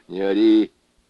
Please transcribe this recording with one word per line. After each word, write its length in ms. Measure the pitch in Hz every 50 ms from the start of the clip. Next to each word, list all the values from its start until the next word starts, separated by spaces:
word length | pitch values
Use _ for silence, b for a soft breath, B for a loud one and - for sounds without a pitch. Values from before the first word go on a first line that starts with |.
| B _
«Не 140 | 87 92
ори!» 500 | 98 98 98 104 110 110 110 110 104 - - _ _ _ _ _ _ _